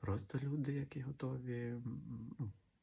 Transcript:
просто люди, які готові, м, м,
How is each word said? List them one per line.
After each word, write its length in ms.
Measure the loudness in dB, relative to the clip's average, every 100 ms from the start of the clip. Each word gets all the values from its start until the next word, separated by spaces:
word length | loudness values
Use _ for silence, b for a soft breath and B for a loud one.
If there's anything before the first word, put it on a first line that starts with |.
просто 380 | 2 2 2 0
люди, 340 | 2 4 4
які 280 | 2 0 -2
готові, 680 | -4 -2 -2 -2 0 0 0
м, 140 | 0 -2 -4 -4 -4 -4 -2
м, 120 | -2 -4 _ _